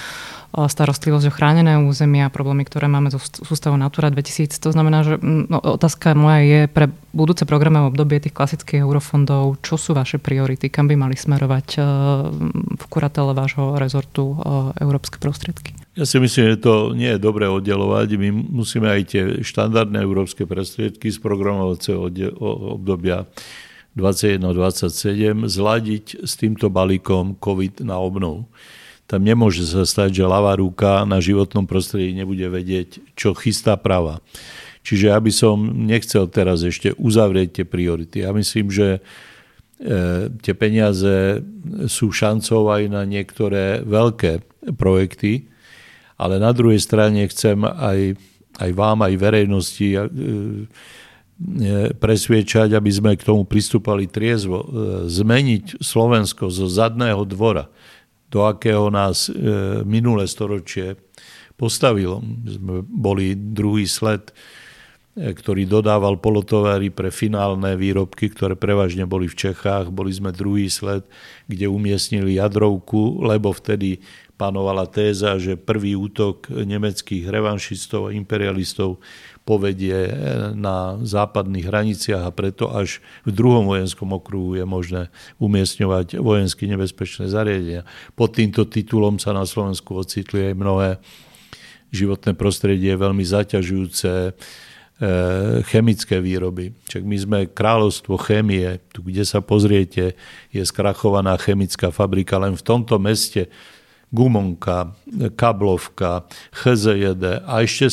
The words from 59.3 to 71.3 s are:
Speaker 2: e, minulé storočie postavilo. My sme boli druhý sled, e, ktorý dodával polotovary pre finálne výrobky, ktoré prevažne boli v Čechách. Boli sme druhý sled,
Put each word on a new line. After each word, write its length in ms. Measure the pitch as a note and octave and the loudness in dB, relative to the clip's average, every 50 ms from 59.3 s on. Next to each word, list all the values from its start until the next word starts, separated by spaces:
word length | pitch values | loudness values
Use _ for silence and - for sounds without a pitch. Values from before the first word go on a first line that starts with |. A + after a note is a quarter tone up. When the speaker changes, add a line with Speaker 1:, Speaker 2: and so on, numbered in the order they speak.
Speaker 2:
e, 20 | - - - A2 G#2 G2+ G2 G2 G2+ G#2+ G#2 | -6 -4 -2 -2 -2 -2 -2 -4 -4 -4 -2
minulé 400 | G2 G#2+ A2+ A#2 A#2+ A#2 G#2 F#2+ | 0 0 0 2 2 0 0 -2
storočie 720 | F2 - - G#2+ G2+ G2+ F#2+ E2 - - G2 F#2 F#2 G2 - _ _ _ - - - - - - _ _ | -4 -6 -6 -6 -6 -6 -6 -8 -8 -8 -8 -8 -8 -10 -14 _ _ _ -20 -20 -20 -20 -20 -20 _ _
postavilo. 640 | - A#2 A2+ - - D3 B2+ A2+ G2+ F#2+ F2+ F#2 A2 | -6 -4 -4 -2 0 2 2 2 2 0 -2 -4 -6
My 320 | A#2 A2+ A2+ A#2 A#2 G#2+ | -8 -8 -10 -10 -10 -10
sme 260 | G2+ G2 F#2+ F#2 F#2 F#2 G2 | -10 -8 -8 -6 -6 -6 -6
boli 560 | - A#3 F#3 G#2+ G2 G2 G2 F#2+ F#2+ G2 G2 | -6 -6 -2 0 0 0 0 0 -2 -4 -4
druhý 480 | G#2 G#2+ G#2+ G2+ G#2 G#2 G#2 G#2+ G2+ | -6 -8 -4 -2 -2 0 0 0 -2
sled, 480 | F2+ - - A2 G#2+ G#2+ G2 - - - - - - - - - - - - - - _ _ _ _ _ | -2 -4 -4 -2 -2 -2 -2 -6 -12 -20 -20 -20 -20 -20 -20 -20 -20 -20 -20 -20 -20 _ _ _ _ _
e, 160 | G#3+ D#3+ A2+ | -10 -8 -8
ktorý 320 | F2+ - - - G2 F#2+ G2 | -8 -8 -6 -4 -2 -2 0
dodával 560 | F#2 G#2 A2 G#2+ G#2+ G#2 G#2 G2 G2+ G2+ E2+ | 2 2 2 2 2 2 2 2 0 0 0
polotovary 720 | - A2 G#2+ G#2 F#2+ - A2 G#2 G#2 G#2 G2+ G2 G2 G2 | 0 0 0 0 0 0 0 2 2 2 0 0 -2 -4
pre 240 | - - F#2+ F#2 - | -4 -6 -6 -6 -4
finálne 640 | - A2+ G#2+ G#2+ G2+ G2+ G2+ F#2+ F#2+ G2 G2 F#2+ F#2 | -4 -4 -2 0 0 0 -2 -2 -2 -2 -2 -2 -2
výrobky, 480 | G2 G2 F#2 G2 F#2+ - - - A2 | -2 0 0 0 -2 -4 -4 -4 -4
ktoré 320 | G2+ - - G2+ F#2+ F#2+ - | -4 -4 -4 -4 -4 -2 -2
prevažne 480 | - G#2 G2+ G2+ G2 F2+ F2 F#2+ F#2+ | -2 0 2 2 0 0 -2 -4 -4
boli 240 | F2 F#2+ F#2 F2+ E2+ | -4 -2 -2 -4 -4
v 80 | - - - | -4 -4 -6
Čechách. 480 | G2 F2+ - - G2+ G2 G2+ F#2 F2 F#2 | -6 -6 -4 -4 -2 -2 -2 -4 -6 -8
Boli 160 | F#2+ G2 F#2+ | -6 -6 -6
sme 240 | F#2+ F#2+ G2 F#2+ E2+ | -6 -6 -8 -8 -8
druhý 320 | F2 G2 G2+ G2+ G2+ G2 | -6 -4 -2 -2 -2 -2
sled, 400 | F#2 - - G#2 G2 G2+ G2 G2 - _ - - - | -2 -4 -6 -6 -6 -6 -6 -8 -10 _ -20 -20 -20